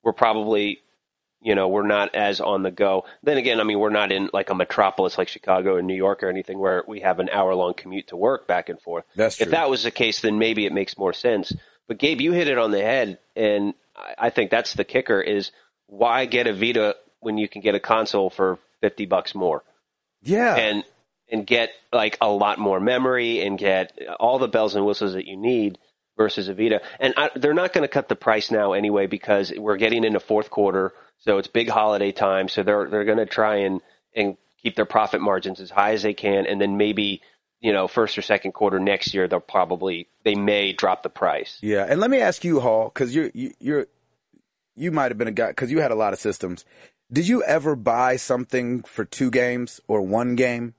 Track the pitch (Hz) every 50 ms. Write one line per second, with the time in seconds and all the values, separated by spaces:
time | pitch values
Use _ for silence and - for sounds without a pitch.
0 | _ 113 107 - 120 113 110 110 104 110 110 104 104 104 95 - _ _ _ _
1 | _ _ _ _ _ _ _ _ _ 113 104 98 95 92 95 104 101 104 104 104
2 | 101 101 - - 104 101 101 101 - - 101 95 95 95 90 - 104 98 95 95
3 | - - - _ - 147 147 135 120 127 117 113 107 107 104 101 107 107 107 107
4 | 104 95 98 95 98 - - 98 98 - 98 92 90 - - - 101 95 - -
5 | 95 90 - - 92 - - - - 101 92 92 92 98 95 90 90 92 95 92
6 | 95 98 98 - - 95 92 95 92 - 95 98 98 95 92 87 87 - 107 101
7 | 92 92 90 85 92 - - 101 95 92 92 92 90 90 87 - - 92 95 98
8 | - - 92 87 98 120 135 - - - 90 90 80 - 85 - _ 85 85 82
9 | - _ _ 95 110 110 - - 113 85 160 165 160 139 131 120 - 120 - -
10 | 120 110 107 - - 110 104 107 113 113 113 107 104 95 78 98 98 - - -
11 | 98 92 87 - - 123 117 98 87 - - - _ _ _ _ _ - 117 -
12 | 139 147 160 120 139 165 175 175 170 143 135 120 113 110 104 98 101 110 127 135
13 | 120 101 92 - _ _ _ 110 113 107 104 104 101 101 95 _ _ _ _ -
14 | 50 - - - 113 120 - - 110 92 - 117 120 - - - - - - 135
15 | - - 113 98 87 - 104 101 98 - _ _ _ _ _ _ _ _ 101 98
16 | 117 117 120 127 131 120 123 120 120 117 104 95 113 117 120 113 107 104 101 -
17 | _ _ _ _ - 113 107 107 107 98 - 104 101 107 101 98 - - 113 110
18 | 113 104 - 101 95 92 - - 95 92 90 - _ _ _ _ - 101 - -
19 | 104 90 98 90 85 - - 98 92 87 76 69 _ _ _ _ _ _ _ _
20 | _ _ _ _ 98 123 190 220 240 233 185 123 113 107 107 104 - - _ _
21 | _ _ _ _ _ _ 117 110 101 - 120 117 117 110 - - _ _ - 120
22 | 107 107 - - 117 107 104 101 104 104 104 - 107 101 95 92 98 120 127 127
23 | 131 131 127 123 120 117 117 104 92 101 98 92 101 98 95 92 92 - _ -
24 | - - 85 - - 117 127 131 131 113 107 113 110 104 98 104 98 104 101 -
25 | 104 98 92 92 - - 95 95 104 120 127 117 107 101 92 - _ _ _ _
26 | _ _ _ - 110 101 - - 95 95 95 95 110 117 107 98 - - - -
27 | - 131 - 156 147 - - 135 127 147 147 175 180 180 - 180 147 - - 143
28 | 127 - 117 - - 120 110 107 - - 117 107 104 98 95 101 104 104 104 101
29 | 98 92 107 98 - - 104 101 98 87 82 - 107 107 101 95 110 110 117 117
30 | 113 110 107 95 - - 110 107 107 - - - 101 98 92 95 95 98 - -
31 | - _ _ _ _ 113 101 98 98 - - 117 117 113 110 113 107 107 104 101
32 | 101 101 98 - 107 98 95 95 95 92 - 110 98 101 104 104 98 69 101 107
33 | 104 107 107 113 107 101 - - 110 107 107 101 98 95 95 90 _ _ _ _
34 | _ _ _ 117 104 101 92 _ _ _ _ _ _ 117 95 - 104 - - 113
35 | 107 98 - 90 98 104 98 95 95 98 92 90 95 90 - 101 101 107 110 107
36 | 95 107 101 - - 101 98 98 95 80 104 98 101 101 98 101 104 104 104 107
37 | 104 101 98 87 _ _ _ _ _ _ _ _ 117 110 104 98 95 92 - 123
38 | 113 101 - - 98 - 107 95 - 95 - - 107 101 95 95 95 101 98 95
39 | - - - 98 92 87 95 90 - - - 98 90 85 90 85 92 95 90 87
40 | 85 _ _ _ _ 113 104 101 101 104 104 101 101 98 95 - - 95 90 -
41 | - 90 _ - 101 85 76 69 - - - - - 104 104 98 98 - 143 175
42 | 214 247 277 262 226 - - - - 175 160 139 123 123 110 110 113 107 _ -
43 | 135 120 127 160 156 104 - 117 127 - - _ - 127 151 147 - _ _ _
44 | _ _ _ _ _ _ _ _ _ _ _ _ _ _ _ 113 147 180 156 151
45 | 135 123 113 104 117 113 107 113 113 98 - - 135 120 147 165 151 127 117 107
46 | 110 101 95 - - 107 98 - - 92 90 85 - _ _ - - - _ _
47 | _ _ 123 143 175 185 247 240 - - 147 160 139 156 147 123 104 120 113 120
48 | 127 127 131 127 - - 131 123 123 _ - 127 123 120 123 123 - - - -
49 | 104 - - - 139 127 117 127 123 123 123 120 123 120 - - _ - 117 107
50 | 95 92 101 113 123 123 120 120 127 123 120 120 120 117 117